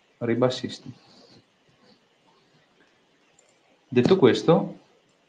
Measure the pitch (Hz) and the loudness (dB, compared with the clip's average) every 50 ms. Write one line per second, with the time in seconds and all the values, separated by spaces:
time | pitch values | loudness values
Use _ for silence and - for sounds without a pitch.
0 | _ _ _ - 123 113 117 117 127 127 - - - - - - - - - _ | _ _ _ -10 -6 -4 -2 0 -2 -2 -2 -4 -10 -12 -12 -14 -18 -20 -20 _
1 | _ _ _ - - _ _ - _ _ _ _ _ _ _ _ _ _ _ _ | _ _ _ -20 -20 _ _ -20 _ _ _ _ _ _ _ _ _ _ _ _
2 | _ _ _ _ _ _ _ _ _ _ _ _ _ _ _ _ _ _ _ _ | _ _ _ _ _ _ _ _ _ _ _ _ _ _ _ _ _ _ _ _
3 | _ _ _ _ _ _ _ _ _ _ _ _ _ _ _ _ _ _ 135 - | _ _ _ _ _ _ _ _ _ _ _ _ _ _ _ _ _ _ -2 0
4 | 120 - 190 190 - 117 104 - - - 165 196 208 - - - _ _ _ _ | 0 2 2 4 4 4 2 2 0 0 0 0 0 -4 -10 -16 _ _ _ _
5 | _ _ _ _ _ | _ _ _ _ _